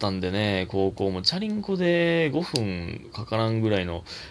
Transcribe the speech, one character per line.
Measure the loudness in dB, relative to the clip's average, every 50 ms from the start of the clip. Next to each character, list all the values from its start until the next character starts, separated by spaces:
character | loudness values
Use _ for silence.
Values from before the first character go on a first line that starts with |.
た | -2 -2
ん | 0 0
で | -2 0 0
ね、 | 2 2 2 2 2 0 0
高 | 0 2 2 2
校 | 2 2 0 0 0
も | 0 -2
チ | 0 -2
ャ | 0
リ | -2
ン | -2 -4 -4 -2
コ | -2 -2
で | 0 2 2 4 4 4 2 2 2 2 2 0
五 | 0 -2
分 | 0 0 0 0 0 -2 -4 -4 -6 -8 -10 -10 -12 -10
か | -10 -6
か | -2 0
ら | 0 2 2
ん | 2 2
ぐ | 2 2
ら | 2 2
い | 2
の | 0 -2 -4 -6 -8 -14 -14 -14 -16